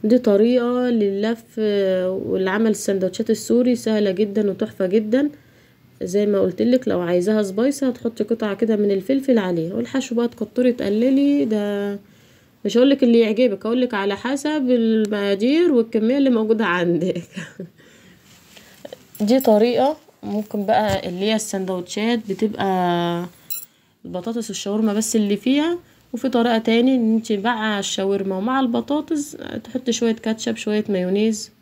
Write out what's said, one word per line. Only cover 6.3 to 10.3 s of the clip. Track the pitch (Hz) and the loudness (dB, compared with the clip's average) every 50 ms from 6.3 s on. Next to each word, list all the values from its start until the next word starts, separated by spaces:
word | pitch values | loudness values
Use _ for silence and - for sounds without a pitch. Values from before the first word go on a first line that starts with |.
| 202 196 | 2 2
قلتلك | 190 185 180 - 214 240 247 254 254 214 | 0 0 0 0 2 2 2 2 2 0
لو | 196 180 | -2 -2
عايزاها | 175 170 175 180 175 202 220 214 208 | 0 0 0 0 2 2 2 2 0
سبايسي | 190 185 208 233 277 285 - 277 254 | 0 -2 0 0 0 0 0 -2 -2
هتحطي | 233 - - 233 - - 214 | -2 -2 -6 -8 -4 -4 -2
قطعه | - 233 226 226 214 196 | -2 -2 -2 -2 -4 -2
كده | 196 233 220 220 | -2 0 0 2
من | 208 208 202 | 2 2 2
الفلفل | 202 196 190 - 269 277 269 269 247 220 | 0 -2 0 0 -2 -2 2 2 2 2
عليها، | 196 180 180 170 160 170 196 | 2 0 -2 -2 -2 -4 -4
والحشو | 220 240 240 - 269 247 - 240 | -6 -6 -4 -4 -6 -4 -2 -2
بقى | 233 240 | -2 -2
تكتري | 233 | -2